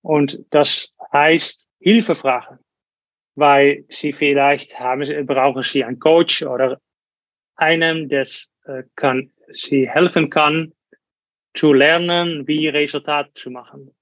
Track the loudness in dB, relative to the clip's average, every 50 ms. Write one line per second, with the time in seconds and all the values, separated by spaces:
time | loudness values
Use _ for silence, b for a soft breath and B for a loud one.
0 | _ 0 0 0 0 0 -4 -12 -10 _ 2 2 2 2 0 -4 -6 _ _ _
1 | -12 -2 0 2 4 4 2 2 0 -4 -6 _ -20 _ _ _ 2 4 4 4
2 | 2 0 -4 -2 -2 -4 -4 -4 -6 -12 -20 _ _ _ _ _ _ _ _ _
3 | _ _ _ _ _ _ _ 2 4 4 6 6 4 4 2 -2 -8 _ -12 -8
4 | -8 -8 -4 -2 0 0 2 2 2 2 2 0 -4 -16 -16 -8 -6 -6 -4 -4
5 | -4 -6 -6 -8 -6 -4 -2 0 0 0 0 -2 -6 -4 -4 -4 -4 -4 -8 0
6 | 2 4 4 6 4 2 0 -4 -4 -6 -2 -2 -2 -2 -2 _ _ _ _ _
7 | _ _ _ _ _ _ _ _ _ _ _ -2 0 0 2 2 0 -2 -2 -4
8 | -6 -4 -4 -4 -4 -4 -10 -18 -20 _ _ _ _ -14 -14 -14 -14 _ _ -2
9 | -2 0 0 -2 -6 _ _ _ _ _ -12 -12 -6 -2 0 0 0 0 0 0
10 | 0 2 0 -2 -2 0 0 0 0 0 0 -2 -6 -8 _ _ _ _ _ _
11 | _ _ _ _ _ _ _ _ _ _ _ 0 2 4 6 6 6 4 4 2
12 | 0 0 -2 -2 -2 -2 -6 -6 -6 -4 -4 -2 -2 -2 -2 -2 -2 -2 -4 -8
13 | _ -4 -4 -4 -4 _ _ -18 -16 -16 -16 -16 -18 _ -20 -20 -20 -20 _ _